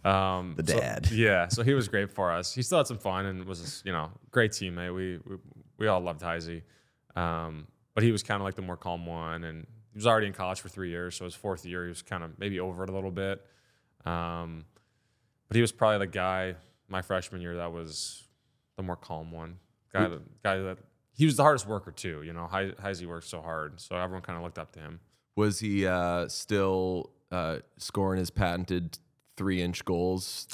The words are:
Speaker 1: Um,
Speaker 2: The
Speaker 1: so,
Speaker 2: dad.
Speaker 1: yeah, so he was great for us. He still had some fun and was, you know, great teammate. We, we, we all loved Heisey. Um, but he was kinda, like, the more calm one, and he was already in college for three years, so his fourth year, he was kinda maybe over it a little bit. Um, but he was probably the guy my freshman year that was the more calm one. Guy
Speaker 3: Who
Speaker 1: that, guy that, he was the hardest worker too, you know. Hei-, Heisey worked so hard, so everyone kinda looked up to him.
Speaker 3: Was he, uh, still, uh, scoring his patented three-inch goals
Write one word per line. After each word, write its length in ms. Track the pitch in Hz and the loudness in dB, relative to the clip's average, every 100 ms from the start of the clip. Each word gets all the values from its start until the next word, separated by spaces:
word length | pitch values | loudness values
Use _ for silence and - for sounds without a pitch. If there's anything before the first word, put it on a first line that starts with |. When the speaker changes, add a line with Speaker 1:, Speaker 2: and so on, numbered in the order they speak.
| 98 | 6
Speaker 1:
Um, 500 | 98 95 92 90 78 | 4 4 0 -4 -2
Speaker 2:
The 120 | 78 | 2
Speaker 1:
so, 100 | 110 | 4
Speaker 2:
dad. 320 | 64 53 85 | 2 2 2
Speaker 1:
yeah, 360 | 110 110 95 87 | 4 6 6 4
so 160 | 113 | 2
he 100 | 117 | 4
was 140 | 139 107 | 4 2
great 240 | 104 101 | 0 -2
for 180 | - 90 | 0 0
us. 220 | 85 90 | 2 -2
He 80 | - | -4
still 180 | 123 175 | 2 2
had 80 | 139 | 2
some 100 | 107 | 0
fun 280 | 101 92 98 | -2 0 -2
and 200 | 92 90 | -4 -8
was, 360 | 90 85 - 98 | -8 -8 -8 -4
you 60 | |
know, 180 | 87 78 95 - | -2 -2 -8 -2
great 200 | - 110 | 4 4
teammate. 420 | - 95 87 87 | 2 -6 -4 -6
We, 240 | 90 92 87 - | -4 -4 -6 -10
we, 120 | 95 - - - - | -14 -14 -20 -20 -2
we 100 | 107 | 2
all 140 | 92 | 2
loved 180 | 87 78 | 2 -4
Heisey. 420 | 85 85 82 85 - _ _ _ _ - | -4 -4 -4 -10 -12 _ _ _ _ -2
Um, 520 | 85 82 80 78 78 _ _ | 0 0 -4 -8 -14 _ _
but 100 | - | 4
he 80 | 117 | 4
was 100 | 107 | 4
kinda, 200 | - 101 | 0 -2
like, 120 | 98 92 | -2 -4
the 60 | |
more 140 | 92 87 | -6 -6
calm 300 | 92 87 85 | -6 -6 -6
one, 400 | 82 82 82 82 | -6 -4 -6 -6
and 200 | 80 - - - | -10 -14 -20 -20
he 40 | 107 | 0
was 80 | 110 | 4
already 220 | 110 104 | 4 4
in 60 | |
college 260 | 95 92 95 | -2 -4 -6
for 80 | 98 | -10
three 220 | 98 90 | -8 -6
years, 260 | 85 90 87 | -4 -6 -8
so 80 | |
his 120 | 90 - | -10 -8
fourth 300 | 107 90 87 | -4 -4 -6
year, 180 | 90 87 | -6 -6
he 40 | |
was 120 | 85 | -10
kinda 280 | - 92 82 78 | -8 -6 -6 -6
maybe 220 | 101 95 | -4 -2
over 240 | 92 90 | -4 -4
it 60 | 95 | -6
a 40 | |
little 180 | 95 95 | -4 -4
bit. 340 | 90 98 98 - _ _ _ _ _ - | -4 -2 -4 -8 _ _ _ _ _ -4
Um, 600 | 85 85 85 85 80 80 _ _ _ _ _ _ _ _ | -2 -2 -4 -8 -10 -16 _ _ _ _ _ _ _ _
but 80 | 113 | 4
he 60 | |
was 100 | 113 | 4
probably 280 | - 113 104 | 6 4 6
the 120 | 98 | 2
guy 440 | 92 92 92 92 87 - _ _ | 0 0 0 -2 -6 -14 _ _
my 120 | 95 | -6
freshman 400 | 90 92 90 92 | 0 -2 -2 -8
year 140 | 87 87 | -6 -6
that 140 | 85 | -6
was 520 | 85 82 76 - - - _ _ _ _ - | -6 -8 -8 -10 -10 -20 _ _ _ _ -8
the 80 | |
more 120 | 92 87 | -6 -6
calm 360 | - 80 82 | -6 -10 -8
one. 280 | 82 82 90 _ _ _ | -10 -12 -14 _ _ _
Guy 100 | 95 92 | 0 2
Speaker 3:
Who 40 | |
Speaker 1:
that, 340 | 85 - - | 0 -12 -4
guy 140 | 104 95 | 0 0
that, 200 | 95 92 - _ _ - | -2 -8 -14 _ _ 4
he 100 | 156 | 4
was 120 | 143 | 8
the 60 | |
hardest 240 | 147 139 98 | 8 8 2
worker 240 | 104 - | -4 -4
too, 320 | - 92 78 | -8 -6 -6
you 100 | 78 | -8
know. 140 | 85 85 | -8 -4
Hei-, 240 | 95 95 | -2 -2
Heisey 340 | - 98 92 87 | -4 -6 -6 -6
worked 220 | 82 82 | -10 -10
so 140 | 85 | -10
hard, 380 | 80 80 76 87 | -6 -6 -6 -10
so 160 | - 90 | -6 -4
everyone 280 | 92 92 | -4 -6
kinda 180 | 90 87 | -8 -8
looked 160 | 85 85 | -8 -10
up 120 | 80 | -12
to 60 | - | -12
him. 200 | 78 82 _ _ _ - | -14 -14 _ _ _ 2
Speaker 3:
Was 240 | 107 95 | 4 4
he, 260 | 107 101 95 | 0 2 4
uh, 400 | 90 87 87 87 | 4 2 2 0
still, 840 | - - 104 95 95 92 90 - _ _ | -4 0 2 4 4 2 0 -4 _ _
uh, 280 | 90 80 76 - _ | -2 -2 -2 -8 _
scoring 420 | - - 95 92 | -4 0 2 2
his 120 | 87 | 0
patented 680 | - 92 87 90 90 85 - _ _ _ - | 2 2 2 0 0 -2 -8 _ _ _ -4
three-inch 480 | 95 92 87 87 - | 0 2 2 0 0
goals 600 | 87 90 92 92 - - | 2 4 2 -2 -8 -8